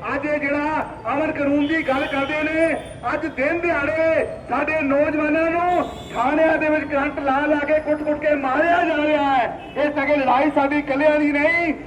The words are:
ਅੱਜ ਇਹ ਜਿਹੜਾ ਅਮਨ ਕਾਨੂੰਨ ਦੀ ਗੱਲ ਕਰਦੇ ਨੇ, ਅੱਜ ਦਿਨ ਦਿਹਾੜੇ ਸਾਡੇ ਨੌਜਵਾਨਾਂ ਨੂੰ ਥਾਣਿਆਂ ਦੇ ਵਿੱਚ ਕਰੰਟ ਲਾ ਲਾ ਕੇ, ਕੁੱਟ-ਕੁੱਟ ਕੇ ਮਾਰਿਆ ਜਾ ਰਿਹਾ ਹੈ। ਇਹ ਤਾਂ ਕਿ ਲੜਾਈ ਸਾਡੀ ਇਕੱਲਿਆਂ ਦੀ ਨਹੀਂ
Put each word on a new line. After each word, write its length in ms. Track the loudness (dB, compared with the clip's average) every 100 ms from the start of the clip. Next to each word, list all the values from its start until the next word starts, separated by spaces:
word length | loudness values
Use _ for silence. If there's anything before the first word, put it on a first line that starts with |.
| -4 -4
ਅੱਜ 100 | -2
ਇਹ 140 | -2
ਜਿਹੜਾ 460 | -2 -2 -2 -4 -6 -8 -4
ਅਮਨ 180 | -2 -2
ਕਾਨੂੰਨ 360 | -2 0 2 2
ਦੀ 200 | 0 0
ਗੱਲ 180 | -2 -2
ਕਰਦੇ 380 | -2 -2 -2
ਨੇ, 300 | -2 0 0 0 -8 -8 -6
ਅੱਜ 120 | -4 -6
ਦਿਨ 340 | -2 -2 0
ਦਿਹਾੜੇ 680 | 0 -2 -2 0 2 2 0 -6 -4
ਸਾਡੇ 320 | -2 0 -2
ਨੌਜਵਾਨਾਂ 720 | 0 2 2 0 0 2 0
ਨੂੰ 380 | 0 0 0 -2 -8 -10 -2
ਥਾਣਿਆਂ 420 | 0 2 2 2
ਦੇ 120 | 2
ਵਿੱਚ 160 | 0 0
ਕਰੰਟ 340 | -2 -2 -2
ਲਾ 200 | 0 0
ਲਾ 200 | 2 0
ਕੇ, 200 | 2 0
ਕੁੱਟ-ਕੁੱਟ 400 | 0 -2 -2 -2
ਕੇ 160 | 0 0
ਮਾਰਿਆ 480 | 0 2 4 4
ਜਾ 120 | 2 0
ਰਿਹਾ 380 | 2 2 2 2
ਹੈ। 240 | 0 -4 -10 -2
ਇਹ 120 | -2
ਤਾਂ 160 | 0 0
ਕਿ 100 | 2
ਲੜਾਈ 360 | 4 4 4 2
ਸਾਡੀ 240 | 2 0
ਇਕੱਲਿਆਂ 400 | 0 2 4 4
ਦੀ 120 | 2
ਨਹੀਂ 420 | 2 2 2 0 -4